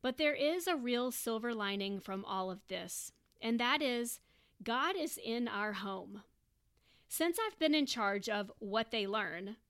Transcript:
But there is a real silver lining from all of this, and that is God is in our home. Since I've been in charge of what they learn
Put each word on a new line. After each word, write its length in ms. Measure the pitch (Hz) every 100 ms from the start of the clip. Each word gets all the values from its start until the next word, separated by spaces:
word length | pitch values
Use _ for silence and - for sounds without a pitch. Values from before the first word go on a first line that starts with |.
But 140 | 254 254
there 160 | 302
is 340 | 294 294 349 349
a 100 | 320
real 340 | 240 240 254
silver 420 | 240 - 226 240
lining 460 | 226 202 202 196 196
from 240 | 190 190
all 260 | 202 190 185
of 160 | 185 -
this, 440 | 185 185 - - _ _ _
and 180 | - 233
that 220 | 240 294
is 400 | 285 240 240 - _ _ _ _
God 320 | 214 240 311 392
is 240 | 302 -
in 280 | - 233 240
our 240 | 208 214
home. 500 | 202 196 190 190 202 - _ _ _ _ _ _ _ _
Since 280 | - 330 339 440
I've 140 | -
been 160 | 320 302
in 100 | 277
charge 440 | 240 202 202 190
of 240 | 208 202 -
what 300 | 208 214 226
they 160 | 233 196
learn 520 | 214 190 165 196 226 _